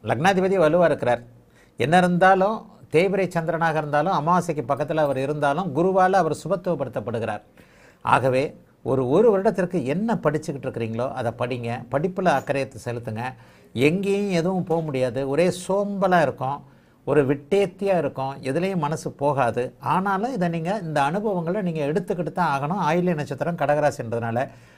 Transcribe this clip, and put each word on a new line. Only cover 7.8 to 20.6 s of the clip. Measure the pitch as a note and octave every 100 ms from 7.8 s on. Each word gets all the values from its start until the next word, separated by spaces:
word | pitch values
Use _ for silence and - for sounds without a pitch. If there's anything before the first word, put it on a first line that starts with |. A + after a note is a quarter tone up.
| - _
ஆகவே | - C3 C3 B2+ C#3+ - - _
ஒரு, | - C3 B2
ஒரு | D#3 A#3
வருடத்திற்கு | G3 G3 G3 F3+ F3+
என்ன | B2 E3 A3+
படிச்சுக்கிட்டு | A3 D#3 D3+ D3+ C#3 C3
இருக்கிறீங்களோ | A2+ A2+ A2+ B2+
அதை | B2 A#2 A2+
படிங்க. | B2 B2 A#2 A#2 -
படிப்புல | C#3 F3+ F#3
அக்கறையத்தை | F#3 C#3 B2+ C#3 C3 A2
செலுத்துங்க. | B2 A#2+ A#2 G#2+ B2+ B2+ - - -
எங்கேயும் | A2+ C#3 F3+ G3 G3 G3+
எதுவும் | F3 E3 F#3
போக | E3+ E3
முடியாது, | D#3 C3 B2+ A#2+ C#3
ஒரே | C#3+ F3+ F3 -
சோம்பலா | G3 G3+ G3+ F#3+ F3+
இருக்கும், | C#3 A#2+ C3+ C#3+ - - _ _
ஒரு | - C#3+ C3+
விட்டேத்தியா | C#3 - G3 F#3+ - G3 F3+
இருக்கும், | C#3+ - C3+ C#3
எதுலேயும் | C3 D3 F#3+ F#3
மனசு | C#3+ D#3+ D3+
போகாது. | - C#3+ C#3 A#2+ A#2+ B2 -
ஆனாலும் | C3 E3+ G3 F#3+ A#3
இதை | B3 F3
நீங்க, | E3